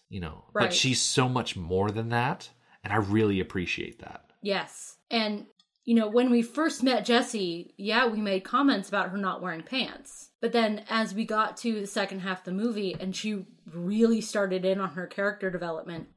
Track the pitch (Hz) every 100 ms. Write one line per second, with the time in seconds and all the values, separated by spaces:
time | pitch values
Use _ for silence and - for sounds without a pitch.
0 | - 101 82 82 - - 120 175 131 123
1 | - - 127 123 - 98 85 92 101 104
2 | 113 117 127 185 - _ _ _ - 104
3 | 98 107 107 98 90 95 87 - 82 -
4 | - - _ _ 202 190 160 - - -
5 | - 226 214 208 - _ _ _ - 226
6 | 214 226 254 240 233 - 311 311 262 233
7 | 190 240 262 220 180 170 - - 202 220
8 | 254 214 208 190 - 247 277 214 190 202
9 | 185 196 196 - 180 165 160 262 185 -
10 | - - - _ 233 233 220 214 - 226
11 | 214 190 220 214 214 - 233 214 196 220
12 | 190 190 190 185 - 190 233 214 190 170
13 | 190 185 214 202 180 - - 165 175 214
14 | 226 226 - 214 196 185 185 190 185 156
15 | 180 - 202 202 190 175 170 160 175 165
16 | -